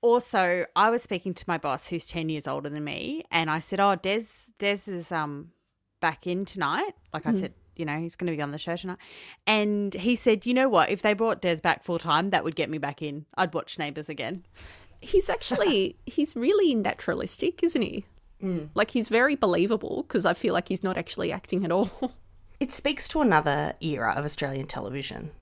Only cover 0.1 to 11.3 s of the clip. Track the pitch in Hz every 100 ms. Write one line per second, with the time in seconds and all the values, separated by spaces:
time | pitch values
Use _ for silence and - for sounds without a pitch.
0.1 | 240 240 220 180 180 - - 214 240 -
1.1 | 185 190 175 - 165 147 135 - 170 -
2.1 | 170 160 156 139 139 143 147 147 - 76
3.1 | 311 - 165 160 156 - 190 196 185 190
4.1 | 208 214 - - _ 202 202 202 180 165
5.1 | 165 151 143 160 _ _ _ _ _ 165
6.1 | 151 - 180 190 196 147 180 392 - _
7.1 | 156 170 208 185 - _ - 156 151 165
8.1 | - 175 156 147 143 - 170 185 180 -
9.1 | - - - - 214 208 208 202 185 190
10.1 | 247 - 214 233 247 262 202 - 196 214
11.1 | 208 226